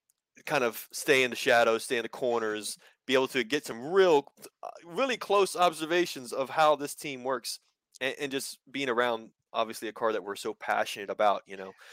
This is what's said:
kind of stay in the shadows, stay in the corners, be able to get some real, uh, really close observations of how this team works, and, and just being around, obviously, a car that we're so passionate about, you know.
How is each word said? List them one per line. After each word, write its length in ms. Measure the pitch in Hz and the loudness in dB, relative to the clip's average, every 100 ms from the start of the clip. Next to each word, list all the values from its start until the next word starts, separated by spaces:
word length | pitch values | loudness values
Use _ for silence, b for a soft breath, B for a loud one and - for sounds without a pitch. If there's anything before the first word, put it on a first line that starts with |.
| _ _ _ _ - | _ _ _ _ -4
kind 180 | 147 | 0
of 240 | 120 - - | 0 -4 -12
stay 320 | - - 135 | -4 4 4
in 60 | 127 | 4
the 60 | 113 | 2
shadows, 480 | 135 120 113 113 | 4 6 6 4
stay 140 | - 120 | 0 -4
in 60 | |
the 60 | 113 | -4
corners, 680 | - 127 117 110 107 104 - b b - | -4 -2 0 -2 -4 -8 -12 b b 0
be 80 | |
able 140 | 131 131 | 2 2
to 160 | 131 | -2
get 220 | 113 147 - | -2 -4 -4
some 180 | 117 131 | -10 0
real, 340 | 190 185 147 - _ - _ | 4 6 6 2 _ -20 _
uh, 60 | - - 170 | -16 -16 -10
really 320 | 170 269 220 | -4 -2 -2
close 380 | - 202 190 - | 2 4 4 2
observations 800 | 175 151 156 175 180 143 120 | 0 0 0 0 0 -6 -6
of 160 | 110 127 | -6 -2
how 260 | 151 156 143 | 2 4 4
this 200 | 143 - | -2 -8
team 280 | 156 135 | -10 -8
works, 360 | 127 123 - - _ _ _ _ | -4 -4 -6 -12 _ _ _ _
and, 160 | 131 - | -6 -4
and 120 | 143 | -4
just 260 | 135 - - _ | -4 -6 -12 _
being 180 | 135 135 | -4 0
around, 400 | 117 123 113 110 _ _ | 2 2 -2 -6 _ _
obviously, 360 | 113 113 113 110 | -4 -4 -4 -10
a 40 | |
car 200 | 104 113 | -2 0
that 100 | 107 | 0
we're 120 | 95 98 | -4 -6
so 180 | 113 104 | -8 -6
passionate 540 | - 107 110 113 101 | -2 -2 -2 -4 -6
about, 340 | 98 104 95 - | 2 2 2 -4
you 120 | 98 | -14
know. 160 | 95 - B | -14 -16 B